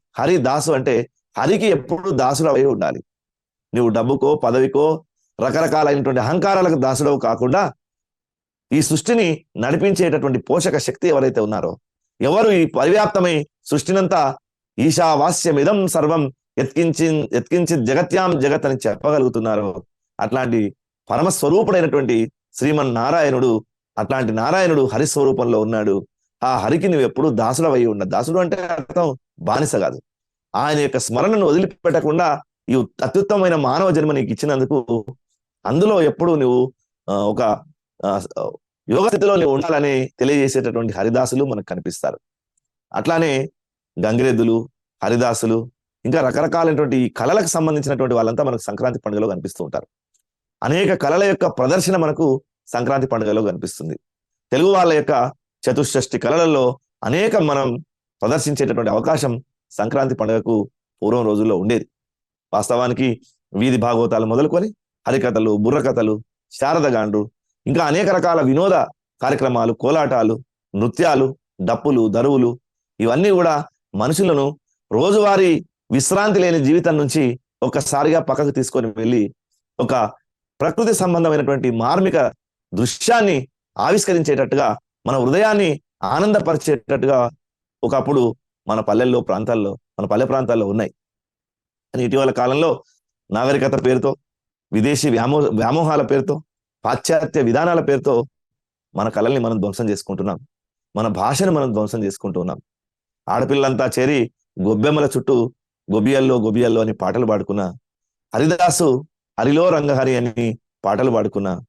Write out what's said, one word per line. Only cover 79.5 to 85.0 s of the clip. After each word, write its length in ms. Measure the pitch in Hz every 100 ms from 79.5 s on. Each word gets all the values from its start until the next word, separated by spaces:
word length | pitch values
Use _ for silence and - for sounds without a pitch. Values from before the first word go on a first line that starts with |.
| _ _ -
ఒక 140 | 123 131 107 - _ _ _ -
ప్రకృతి 340 | 139 - 233
సంబంధమైనటువంటి 760 | 214 185 170 165 151 131 139 127
మార్మిక 640 | 113 117 175 190 165 123 - _ _ _
దృశ్యాన్ని 760 | 90 120 - - 233 208 147 131 _ _ -
ఆవిష్కరించేటట్టుగా, 1000 | 120 196 - 175 156 135 127 135 123 - _ _